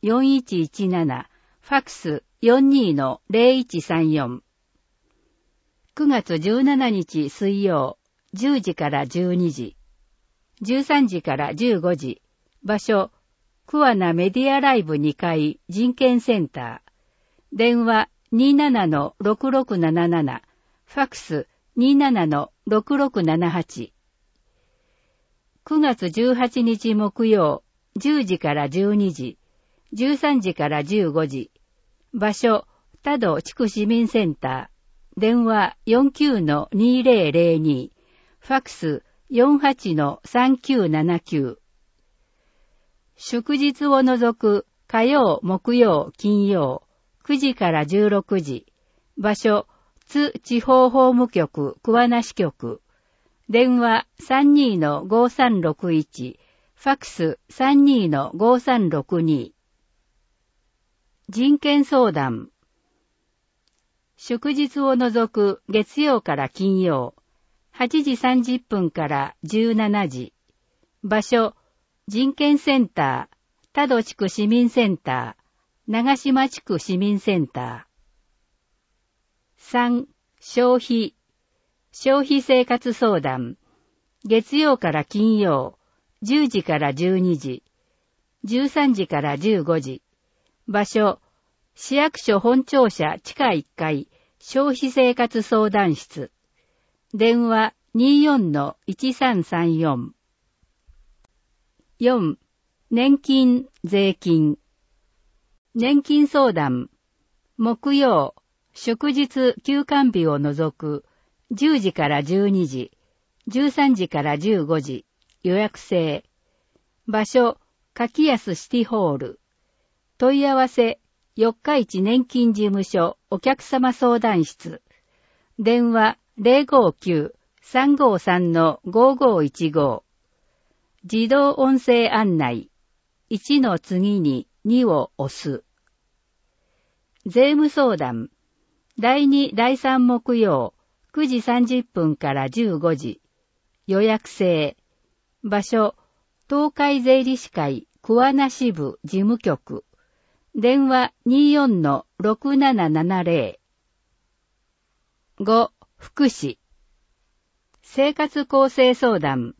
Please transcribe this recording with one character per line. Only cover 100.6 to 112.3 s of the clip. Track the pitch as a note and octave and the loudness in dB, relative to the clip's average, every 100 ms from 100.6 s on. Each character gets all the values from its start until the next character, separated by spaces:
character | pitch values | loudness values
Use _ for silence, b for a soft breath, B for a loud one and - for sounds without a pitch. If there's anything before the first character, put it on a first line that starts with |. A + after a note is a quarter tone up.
| _ _ _ _ _ _ _ _ _ _ _ _ _ - | _ _ _ _ _ _ _ _ _ _ _ _ _ -2
四、 | A#3+ B3 D#3+ - _ _ _ _ _ | 0 2 0 -4 _ _ _ _ _
年 | A#3 C4+ C#4 | 0 2 2
金、 | - C4+ B3+ B3 C4 _ | 2 2 2 2 -4 _
税 | E3+ G3 G3 | -4 0 0
金。 | F#3 F3+ D#3+ D3+ D3 _ _ _ _ _ _ _ _ _ _ _ | -2 0 2 2 -2 _ _ _ _ _ _ _ _ _ _ _
年 | A#3 B3 C#4+ | -4 0 0
金 | - D4 C#4+ | 2 2 2
相 | C#4+ C4 | 2 2
談。 | E3 C#3+ B2 - _ _ _ _ _ _ - | 2 -2 -4 -8 _ _ _ _ _ _ -4
木 | A3+ A3+ C#4+ C#4 | -4 -2 0 2
曜、 | C4 F3 C3+ - _ _ _ | 2 2 -2 -6 _ _ _
祝 | - A#3 A#3 D4 | -10 -6 -4 -2
日 | C4+ C4+ C4 B3+ - | -2 -2 0 0 0
休 | - C#4+ | -2 -2
館 | C#4+ C#4+ C4 | 0 2 2
日 | G3 D#3+ | 2 0
を | C#3+ | 0
除 | D3 D3 D#3 | -2 -2 -4
く、 | - D#3 C#3+ - _ _ _ - | -6 -8 -10 -12 _ _ _ -12
十 | A3 D4 C#4+ | -2 0 0
時 | F#3+ | 0
か | - D3 | -2 0
ら | D3 | -2
十 | C#3+ | -2